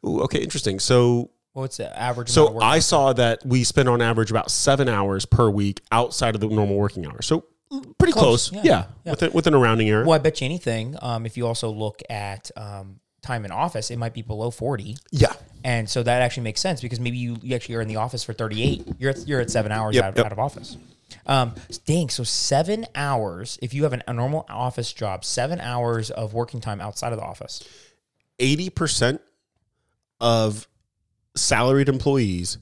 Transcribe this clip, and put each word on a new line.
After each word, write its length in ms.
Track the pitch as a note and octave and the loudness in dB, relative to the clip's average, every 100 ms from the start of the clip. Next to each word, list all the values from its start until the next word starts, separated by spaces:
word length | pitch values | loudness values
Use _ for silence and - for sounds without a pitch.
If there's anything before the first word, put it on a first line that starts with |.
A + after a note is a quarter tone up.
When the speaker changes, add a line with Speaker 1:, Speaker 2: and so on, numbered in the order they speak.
| - | -2
Speaker 1:
Ooh, 140 | - | -2
okay, 180 | - - | 0 -2
interesting. 400 | - - A2 G2 | -4 -4 -4 -2
So 500 | - B2 B2 A#2+ A#2+ _ _ | 2 4 4 2 -2 _ _
Speaker 2:
What's 240 | C3+ C3 - | -12 -10 -8
the 200 | G#2+ - | -10 -6
average 320 | A#2+ A#2+ A#2+ | -6 -6 2
Speaker 1:
so 120 | B2 | 6
Speaker 2:
amount 80 | D3+ | 6
of 60 | - | 6
work 80 | |
Speaker 1:
I 100 | A2 D#3 | 4 6
Speaker 2:
hours? 100 | - | 4
Speaker 1:
saw 280 | D#3 C3+ | 4 4
that 320 | B2 A#2 A2+ C3 | 4 2 2 2
we 180 | B2+ | 2
spend 240 | A#2+ - B2+ | 4 4 4
on 140 | A#2+ | 4
average 300 | A#2 A2+ G#2+ | 2 2 2
about 180 | A2 - | 0 0
seven 380 | - - C#3 C3 | 0 2 4 2
hours 360 | G#2+ G2 F#2+ - | 2 0 -2 2
per 240 | - A2+ | 4 6
week 320 | G2+ G2+ G2 _ | 4 0 -2 _
outside 440 | A2+ B2 - A#2+ G#2+ | 2 2 0 0 0
of 60 | |
the 60 | G#2+ | 0
normal 280 | G#2+ G2+ G2+ | 2 2 2
working 280 | G2+ G2 D#2+ | 0 -2 -10
hours. 200 | B1 - | -8 -2
So 200 | D#3+ - _ _ C4+ C4+ - | -2 -2 _ _ -12 -12 2
pretty 120 | F4 | 4
Speaker 2:
Close. 380 | A3 C#3+ A#2 - | 6 6 6 2
Speaker 1:
close. 40 | |
Speaker 2:
Yeah. 80 | G3 | -4
Speaker 1:
Yeah. 220 | F#3 E3 - - E3+ | 2 2 0 -10 -8
Speaker 2:
Yeah. 60 | |
Speaker 1:
Within, 200 | D3 E3 | -2 0
within 200 | E3+ D#3+ | 2 4
a 60 | D3 | 6
rounding 280 | A#2 A2 G#2+ | 6 4 4
error. 160 | G#2+ | 2
Speaker 2:
Well, 100 | C#3 | 4
I 40 | D#3+ | 4
bet 240 | D3+ - | 2 0
you 40 | C3 | -6
anything, 500 | F3 - A2+ A2+ D3 | -4 -4 -4 -6 -8
um, 240 | B2+ A#2 A2+ | -6 -6 -6
if 120 | A2+ | -4
you 80 | A#2+ | -4
also 220 | A2+ A#2 | -2 -4
look 320 | G#2+ G#2+ - - | -4 -6 -8 -12
at, 400 | A2 G2+ G2 - - | -8 -8 -10 -14 -16
um, 420 | G#2 G2+ G2 G2 _ _ | -14 -14 -16 -20 _ _
time 240 | - B2 G2 | -8 -8 -6
in 60 | |
office, 380 | G2+ E3+ D3+ A#2 | -4 -4 -4 -8
it 40 | A#2+ | -6
might 160 | A#2+ | -6
be 80 | A#2+ | -8
below 280 | A2 G#2+ A#2 | -10 -6 -6
forty. 460 | - A#2+ C3 G2 B2+ _ | -4 -6 -4 -6 -14 _
Speaker 1:
Yeah. 200 | D3 - - - - | 2 2 2 -16 -8
Speaker 2:
And 260 | C3 A#2 A2 | -2 -2 -2
so 140 | B2+ | -2
that 180 | A#2+ B2 | 2 4
actually 220 | B2 - | 2 0
makes 160 | A2+ G2+ | -6 -2
sense 220 | F#3 D3+ | -2 -2
because 180 | A#2+ A2 | -4 -4
maybe 180 | B2 B2 | -4 -4
you, 200 | A#2+ A#2 | -6 -6
you 140 | B2+ B2 | -4 -6
actually 200 | - A#2 | -4 -6
are 60 | |
in 60 | A2 | -4
the 80 | G#2+ | -2
office 280 | A2+ A#2 | -4 -4
for 100 | - | -8
thirty-eight. 520 | A2 A2+ G#2+ C3+ - - - | -6 -4 0 0 -2 -6 -4
You're 120 | C3 | -2
at, 140 | C3+ C#3+ | -2 -2
you're 140 | C#3 | -2
at 100 | A#2 | 0
seven 220 | A#2+ G#2+ | 0 0
hours 240 | G#2+ A2 A#2+ | -2 2 2
Speaker 1:
Yep, 80 | |
Speaker 2:
out, 140 | F#2+ G2 | 2 2
Speaker 1:
yep. 80 | A2 | 0
Speaker 2:
out 60 | |
of 60 | G#2 | 0
office. 360 | C3+ - - - - _ _ - - | -4 -4 -16 -18 -20 _ _ -16 0
Um, 280 | C3+ B2 - - | 2 0 -4 -14
s-, 80 | - | -14
dang, 320 | - D#3+ D3+ | -2 0 0
so 140 | - A#2+ | -4 -4
seven 600 | - - C#3 D#3+ G#3+ A3+ - | -4 0 0 0 -4 -6 -6
hours, 640 | C#3+ C3 G#2 F2 A2+ - | -2 -2 -4 -8 -12 -10
if 120 | B2 | -8
you 100 | C3+ | -2
have 100 | D3+ | -2
an, 100 | B2 - | -2 -6
a 60 | |
normal 320 | A#2+ B2+ D#3 - | -4 -2 -4 -6
office 420 | G2+ B2 A#2+ A#2 | -6 -6 -4 -8
job, 320 | - G#2+ F#2 | -6 -6 -6
seven 380 | - - C3 F3+ | -6 -4 -2 -4
hours 480 | A#2+ B2 A#2+ A2+ G#2+ | -4 -2 0 -2 -4
of 220 | - A2 | -6 -6
working 260 | A2+ A#2+ B2 | -4 -4 -6
time 220 | A2+ G2+ | -8 -8
outside 320 | G2+ - A#2+ | -8 -8 -6
of 60 | A2 | -6
the 40 | |
office. 400 | - - - - - - _ _ _ _ _ _ | -10 -12 -14 -14 -18 -20 _ _ _ _ _ _
Speaker 1:
Eighty 300 | C3 D3+ F#3 | 2 2 -2
percent 520 | - D#3+ - B2 C#3+ _ _ _ _ _ _ _ _ _ _ | -2 -2 2 2 0 _ _ _ _ _ _ _ _ _ _
of 480 | A#2 A#2 A2 G#2 - _ _ _ _ _ _ - | 2 4 2 -2 -12 _ _ _ _ _ _ -4
salaried 520 | - A2 B2 C#3 C#3 | 0 2 4 4 2
employees 680 | C3 C#3+ C3+ A2 F2+ F2 - | 2 2 2 2 -2 -6 -10